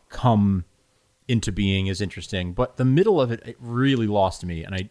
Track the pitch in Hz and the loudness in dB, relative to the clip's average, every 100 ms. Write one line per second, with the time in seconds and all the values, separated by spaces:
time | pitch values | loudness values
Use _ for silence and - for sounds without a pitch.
0 | _ - 127 110 101 95 87 _ _ _ | _ -2 2 4 4 2 -2 _ _ _
1 | _ _ - 117 104 98 101 98 95 95 | _ _ -2 -2 0 -2 0 2 0 -2
2 | 98 - - 98 90 87 127 - 131 139 | -6 -8 -8 -6 -4 -4 -4 0 2 4
3 | 214 180 123 117 - - 120 120 135 131 | 4 2 0 -2 -10 -16 -8 0 2 2
4 | 107 104 95 - 90 82 80 95 92 | 2 2 2 0 -8 -8 -6 -8 -8